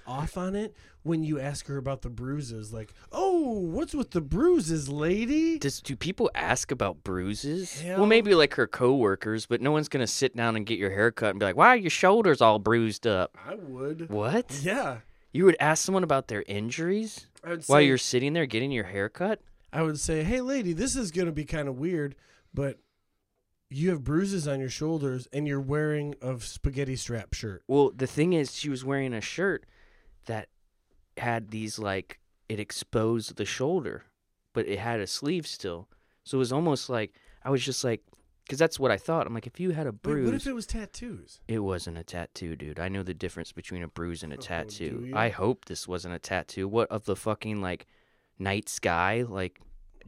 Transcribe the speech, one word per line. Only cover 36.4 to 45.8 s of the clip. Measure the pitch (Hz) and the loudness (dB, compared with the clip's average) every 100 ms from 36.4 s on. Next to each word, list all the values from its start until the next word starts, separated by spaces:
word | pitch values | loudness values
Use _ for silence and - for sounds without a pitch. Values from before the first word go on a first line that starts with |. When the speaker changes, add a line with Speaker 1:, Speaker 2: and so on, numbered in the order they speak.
| 120 | 0
Speaker 2:
almost | 135 165 131 - | 2 2 0 -2
like, | 120 104 _ _ - | -4 -4 _ _ -10
I | 131 | -2
was | 135 | 0
just | 131 127 | 0 -2
like, | 123 113 _ _ _ _ - | -2 -2 _ _ _ _ -6
'cause | 135 | 2
that's | 160 - | 2 2
what | 131 | 2
I | 98 | 2
thought. | - 165 - | 0 -2 -2
I'm | 113 | -6
like, | 120 | -10
"If | - | -6
you | 180 | -4
had | 156 143 | -2 -4
a | |
Speaker 1:
Wait, | 104 | -6
what | - 151 | -4 0
if | 123 | 0
Speaker 2:
bruise" | 277 277 | 0 -2
Speaker 1:
it | 240 | -8
was | - | -6
tattoos? | 226 208 - 240 120 - - - | -8 -8 -12 -12 -14 -16 -16 -6
Speaker 2:
It | 110 | -4
wasn't | 98 90 87 82 | -2 -4 -6 -10
a | |
tattoo, | 82 90 82 - 85 80 | -10 -10 -10 -10 -10 -10
dude. | 73 76 | -10 -8
I | 90 | -6
know | 98 | -6
the | 92 | -6
difference | 80 90 - 82 | -8 -8 -8 -12
between | - - 90 | -12 -12 -10
a | 82 | -10
bruise | - 85 82 | -8 -8 -8
and | 82 | -10
a | 69 | -12
Speaker 1:
Oh, | |
Speaker 2:
tattoo. | 85 85 - - 80 60 | -8 -8 -8 -8 -8 -8
Speaker 1:
do | 62 | -4
you? | 107 | 0
Speaker 2:
I | 113 | 0
hope | 90 101 - - | 0 -2 -2 -6
this | 87 | -12